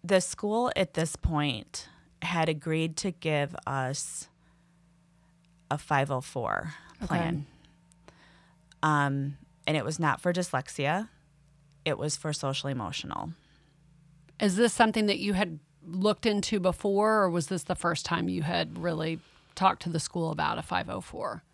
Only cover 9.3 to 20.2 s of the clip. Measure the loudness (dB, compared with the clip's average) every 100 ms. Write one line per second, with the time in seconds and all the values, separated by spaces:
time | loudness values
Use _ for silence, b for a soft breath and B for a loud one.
9.3 | -6 -16 _ -2 0 0 0 0 2 0
10.3 | 0 0 -2 -4 -2 0 0 -4 _ _
11.3 | _ _ _ _ _ -4 -2 -2 -4 -4
12.3 | -4 -4 -4 -4 -4 -4 -6 -8 -6 -8
13.3 | -12 b b b b _ -20 -20 -20 -20
14.3 | -2 0 4 2 6 4 4 2 2 0
15.3 | 0 0 -4 _ _ -8 0 2 2 2
16.3 | 0 0 2 2 2 0 4 4 4 4
17.3 | 2 -2 -4 -4 -2 0 -2 -2 -2 0
18.3 | 0 0 -2 -2 -4 -4 -2 -4 -4 -10
19.3 | -20 _ 2 2 2 -2 -2 -2 -2